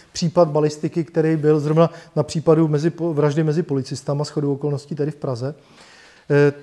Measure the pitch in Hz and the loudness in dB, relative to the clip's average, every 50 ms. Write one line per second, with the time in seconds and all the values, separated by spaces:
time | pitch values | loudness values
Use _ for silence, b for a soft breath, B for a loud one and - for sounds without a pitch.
0 | B B - - 175 160 - 175 170 156 147 151 151 151 151 - - 151 - 170 | B B -8 -4 -4 0 2 2 2 4 2 2 0 0 -2 -4 -6 -6 -4 -4
1 | 156 - - 165 156 160 160 156 143 151 156 151 143 151 156 160 165 160 B B | -6 -2 -2 -2 0 0 0 0 2 2 2 2 2 2 4 4 4 4 B B
2 | B B - 151 147 - - 165 131 165 156 160 165 151 151 143 156 170 160 160 | B B -4 -4 -2 -2 -4 0 2 4 4 4 4 2 0 0 0 -2 -2 -2
3 | 165 170 156 143 147 147 143 165 160 156 147 175 160 - 139 135 131 - 139 - | -4 -4 0 0 0 0 0 0 0 0 0 -2 -2 -2 -4 -4 -4 -6 -8 -8
4 | - 147 143 143 147 - - 156 143 143 139 135 147 147 143 135 - - 165 143 | -6 -4 -4 -4 -4 -6 -4 -4 -2 -2 -2 -2 -4 -4 -4 -6 -8 -8 -6 -6
5 | 143 151 151 - - 139 127 113 127 139 156 b b b b b b b b b | -4 -6 -6 -6 -6 -6 -6 -6 -6 -8 -10 b b b b b b b b b
6 | b b b b b - 147 143 147 143 143 143 | b b b b b 0 4 4 4 4 2 2